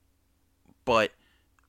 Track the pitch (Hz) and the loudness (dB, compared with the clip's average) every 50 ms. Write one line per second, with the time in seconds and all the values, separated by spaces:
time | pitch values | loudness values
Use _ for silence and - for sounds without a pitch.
0 | _ _ _ _ _ _ _ _ _ _ _ _ _ _ _ _ _ - 120 110 | _ _ _ _ _ _ _ _ _ _ _ _ _ _ _ _ _ -2 0 0
1 | 107 - - _ _ _ _ _ _ _ _ _ _ | 0 -2 -6 _ _ _ _ _ _ _ _ _ _